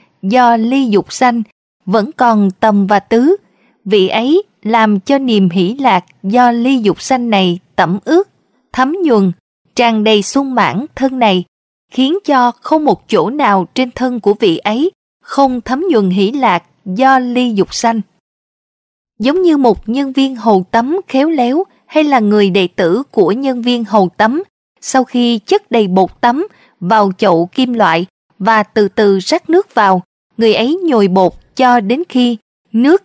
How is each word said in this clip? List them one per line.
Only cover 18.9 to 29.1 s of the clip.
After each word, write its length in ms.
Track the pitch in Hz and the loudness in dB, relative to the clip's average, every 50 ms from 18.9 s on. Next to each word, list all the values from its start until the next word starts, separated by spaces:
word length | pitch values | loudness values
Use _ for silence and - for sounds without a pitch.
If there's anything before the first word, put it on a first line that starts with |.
| _ _ _ _ _ - | _ _ _ _ _ -4
Giống 220 | 208 262 302 381 | -2 0 0 2
như 160 | 370 339 311 285 | 2 2 2 2
một 320 | 262 233 196 - - 208 | 2 2 0 0 -4 -6
nhân 220 | 233 277 285 269 | -4 -4 -4 -4
viên 240 | 254 269 269 269 262 | -2 -2 -2 -2 -2
hầu 300 | 226 208 233 202 190 185 - | -4 0 0 2 0 0 0
tắm 300 | - 226 240 269 330 392 - - | -2 -2 -2 -2 -4 -6 -6 -4
khéo 220 | - 269 285 330 | -2 -2 0 0
léo 340 | 330 277 240 240 269 330 392 - _ _ _ | 0 0 0 0 0 -2 -4 -6 _ _ _
hay 180 | _ - 302 302 | _ -2 0 0
là 160 | 294 269 240 | 2 2 2
người 300 | 214 202 208 214 202 196 | 2 2 2 2 2 2
đệ 180 | 175 202 185 175 | 2 0 0 -2
tử 360 | _ - 185 165 180 240 277 - | _ -2 0 0 0 -2 -4 -4
của 200 | - 226 180 156 | 0 0 0 2
nhân 300 | 202 262 277 269 254 247 | 0 -2 -2 -4 -4 -2
viên 220 | 226 247 247 240 226 | -2 -2 -2 -2 -2
hầu 260 | 202 208 214 185 175 - - | -2 0 0 0 0 0 -2
tắm, 260 | 208 220 269 330 403 - _ _ _ _ _ _ | -2 -2 -2 -4 -8 -10 _ _ _ _ _ _
sau 220 | - - - 262 247 | -8 -4 -2 -2 -2
khi 360 | - - 247 240 233 233 214 | 0 -2 -2 0 0 0 -2
chất 320 | - - - - - - | -2 -2 -2 -2 -2 -2
đầy 160 | 247 233 214 185 | -2 0 0 0
bột 340 | 185 190 190 - - _ | 0 0 0 0 -2 _
tắm 260 | - 233 240 294 392 427 _ _ _ _ _ - | -2 -2 0 -2 -4 -8 _ _ _ _ _ -8
vào 320 | 175 175 220 220 208 196 185 - | -4 0 2 2 2 0 -2 -2
chậu 280 | 226 190 175 165 175 | 0 0 2 0 0
kim 280 | 180 - - 262 247 240 | -2 -2 -2 -2 -2 0
loại 320 | 226 202 165 160 170 185 - _ _ _ _ _ - | 0 0 0 0 -2 -4 -6 _ _ _ _ _ -6
và 240 | 190 226 226 214 208 | -2 0 0 0 0
từ 240 | - - 220 208 190 | -2 0 0 0 0
từ 320 | - - 214 202 | 0 0 2 2